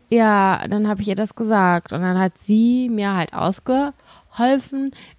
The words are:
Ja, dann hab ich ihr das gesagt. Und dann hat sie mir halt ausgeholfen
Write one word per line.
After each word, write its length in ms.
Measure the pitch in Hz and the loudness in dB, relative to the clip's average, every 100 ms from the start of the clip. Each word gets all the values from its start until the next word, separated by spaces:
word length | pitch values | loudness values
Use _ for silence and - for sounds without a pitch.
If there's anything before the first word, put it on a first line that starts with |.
| _ | _
Ja, 560 | 233 220 202 190 180 - | 2 4 4 2 0 -2
dann 200 | 208 214 | -2 -2
hab 120 | 202 | -2
ich 80 | 202 | -4
ihr 80 | 196 | -4
das 180 | 214 | -6
gesagt. 600 | - 220 214 180 175 - | -6 0 2 2 0 -2
Und 80 | 151 | -4
dann 180 | 180 185 | -2 0
hat 180 | 190 - | -2 -2
sie 520 | - 214 233 254 247 | 0 2 2 2 -2
mir 260 | 214 202 190 | -2 -2 -2
halt 180 | 160 | -4
ausgeholfen 1600 | - 185 190 - 262 285 - _ - _ - 247 269 - 277 269 - - | -4 -4 -4 -2 -2 -2 -8 _ -20 _ -2 0 0 -2 -8 -8 -10 -20